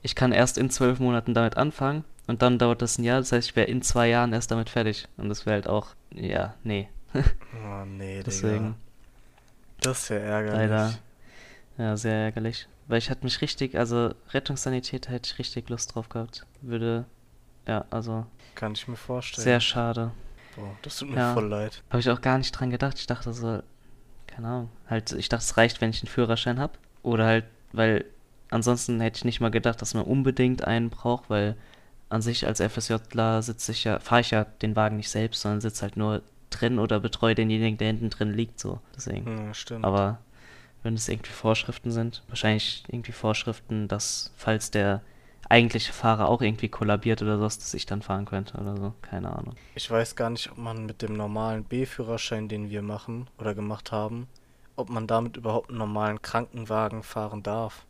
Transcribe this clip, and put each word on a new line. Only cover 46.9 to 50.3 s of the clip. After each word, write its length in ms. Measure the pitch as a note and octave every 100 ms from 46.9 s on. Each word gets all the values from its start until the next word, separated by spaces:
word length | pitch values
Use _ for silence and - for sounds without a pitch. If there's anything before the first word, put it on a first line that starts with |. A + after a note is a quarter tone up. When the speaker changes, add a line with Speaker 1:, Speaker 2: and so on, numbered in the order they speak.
| G#2 A2+ A2
Speaker 1:
oder 160 | G#2+ G#2
sowas, 220 | G#2+ -
dass 160 | -
ich 100 | -
dann 160 | - G2+
fahren 240 | - G2
könnte 320 | G2+ G2 G2+ -
oder 200 | G2+ G2+
so. 160 | G2 G2+
Keine 280 | - F#2 F2+
Ahnung. 240 | E2+ - - -
Speaker 2:
Ich 160 | - -
weiß 260 | A2+ A2+ -
gar 140 | A#2